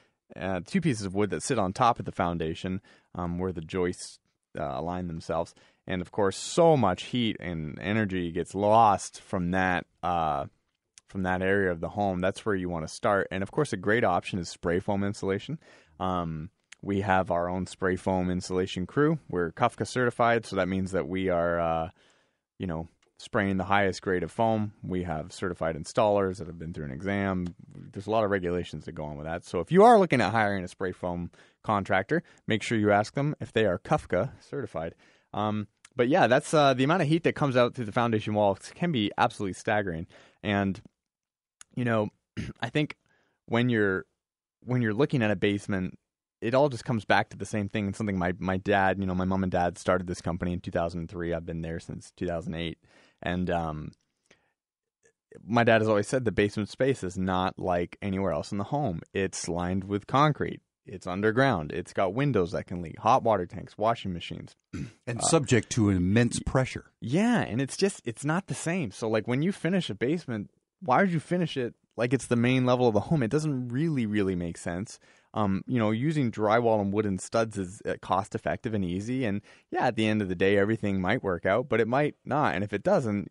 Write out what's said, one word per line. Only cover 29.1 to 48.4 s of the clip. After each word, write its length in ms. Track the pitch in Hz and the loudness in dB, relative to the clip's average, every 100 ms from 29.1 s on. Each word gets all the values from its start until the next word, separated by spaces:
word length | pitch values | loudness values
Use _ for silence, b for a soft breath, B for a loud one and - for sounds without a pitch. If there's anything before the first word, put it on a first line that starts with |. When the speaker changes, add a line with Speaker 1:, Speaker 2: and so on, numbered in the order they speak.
| 73 | -8
Speaker 1:
with 100 | 76 | -8
that. 200 | 87 - | -8 -6
So 140 | 90 | -4
if 120 | 82 | 2
you 120 | 175 | 6
are 140 | 226 226 | 8 8
looking 220 | 180 131 | 6 2
at 120 | 98 | 2
hiring 320 | 113 104 101 | 2 2 0
a 40 | 90 | -6
spray 240 | - 92 | -6 -6
foam 380 | 90 90 87 85 b b b | -4 -4 -4 -6 b b b
contractor, 600 | - 101 95 95 98 160 b b - | 0 0 2 0 2 -2 b b -2
make 160 | 110 | -2
sure 140 | - 117 | 0 2
you 160 | 104 | 6
ask 220 | 101 107 | 4 4
them 200 | - 147 - | -2 -2 -4
if 140 | - | -2
they 100 | 110 | 2
are 140 | 107 90 | 2 2
Kafka 540 | - 151 - 90 120 - | 0 -2 0 0 0 -4
certified. 540 | - 139 113 - 82 - b b b | -12 -10 -8 -6 -8 -10 b b b
Um, 340 | 101 107 107 104 _ - - | -4 -2 -2 -6 _ -12 -2
but 120 | 123 | 2
yeah, 200 | 175 117 | 4 6
that's, 260 | 131 - | 4 4
uh, 200 | 156 139 | 4 4
the 100 | 127 | 4
amount 180 | 135 185 | 2 2
of 60 | 147 | 2
heat 160 | 170 | 2
that 100 | 139 | 2
comes 220 | - 147 123 | 0 2 4
out 180 | 120 | 2
through 120 | 120 113 | 0 -4
the 60 | |
foundation 400 | 123 117 110 - | 0 2 0 0
wall 240 | 104 104 95 - | 2 2 2 -4
can 180 | - 180 | -6 -2
be 180 | 135 101 - | 0 0 2
absolutely 360 | 117 - 101 | 0 0 -6
staggering. 520 | - - 107 98 80 92 b b b | -6 -2 0 0 -4 -8 b b b
And, 360 | 101 101 98 92 - _ _ _ _ _ _ _ - | -2 0 0 -2 -10 _ _ _ _ _ _ _ -14
you 100 | - | -4
know, 260 | 120 110 107 - _ - | 0 0 0 -6 _ -10
<clears throat> 240 | - - | -10 -8
I 80 | 117 | -4
think 280 | 151 151 - _ _ _ _ - | -2 -2 -6 _ _ _ _ -2
when 220 | 117 123 | 0 2
you're, 380 | 113 101 92 - _ _ _ _ _ | 4 2 0 -4 _ _ _ _ _
when 160 | - 127 | -4 0
you're 140 | 113 | 0
looking 300 | 107 147 139 | 0 0 2
at 80 | 110 | 2
a 40 | 95 | 2
basement, 640 | 104 101 - 98 92 - _ _ _ _ | 2 0 -2 -4 -4 -8 _ _ _ _
it 140 | 110 | 0
all 140 | 127 147 | 2 2
just 160 | 117 | 0
comes 200 | - 117 | -4 -4
back 260 | - 101 110 | 2 2 2
to 60 | - | -6
the 80 | |
same 240 | 98 107 101 | -6 -4 -4
thing. 200 | 107 98 | -2 -4
It's 100 | 101 | -2
something 180 | 107 95 | -2 0
my, 160 | 87 | 0
my 200 | 85 | -2